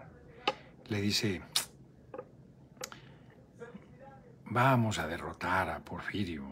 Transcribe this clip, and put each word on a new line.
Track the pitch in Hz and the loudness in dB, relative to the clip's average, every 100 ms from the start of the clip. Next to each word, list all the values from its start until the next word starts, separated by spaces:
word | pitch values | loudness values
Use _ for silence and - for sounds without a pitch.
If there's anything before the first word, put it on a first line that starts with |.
| - - - - - - - - - | -14 -18 -18 -6 -4 -4 -8 -12 -2
le | 104 | 0
dice, | 101 98 107 87 - - - - - - - - - - - - - - - - - - - - - - 466 - - - - - - - | 2 2 2 0 -2 -2 -2 -8 -20 -20 -16 -14 -14 -18 -20 -20 -20 -14 -12 -12 -16 -20 -20 -20 -20 -16 -16 -16 -18 -20 -18 -18 -20 -16
"Vamos | - 113 131 127 113 98 | 0 6 8 8 6 2
a | 80 | -2
derrotar | 78 80 80 90 92 90 | -4 -6 -4 2 2 2
a | - | -2
Porfirio". | - 85 - 95 90 80 69 | -6 -6 -4 -2 -2 -4 -8